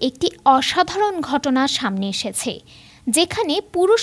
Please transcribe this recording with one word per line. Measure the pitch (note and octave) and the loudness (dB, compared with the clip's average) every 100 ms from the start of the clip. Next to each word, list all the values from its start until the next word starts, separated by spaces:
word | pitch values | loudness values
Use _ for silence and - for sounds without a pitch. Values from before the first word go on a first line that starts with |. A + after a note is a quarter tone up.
একটি | C4 - F4 - C#4 | -4 -2 -4 0 2
অসাধারণ | C4 C4+ - F4 F#4+ G#4 F#4 | 4 2 0 0 0 -2 -2
ঘটনা | C#4+ C#4 C#4+ C4 C#4 | -2 -2 0 0 0
সামনে | - G3+ F#3+ G3 | -2 -4 -2 -4
এসেছে, | F#3+ G#3+ F#3+ B3 - - - - - - | -4 -6 -6 -6 -8 -14 -20 -20 -10 -2
যেখানে | C4 F4 - G4 D#4+ G4+ | 0 0 0 -2 -2 -4
পুরুষ | E4+ F#4 A4+ | 0 2 2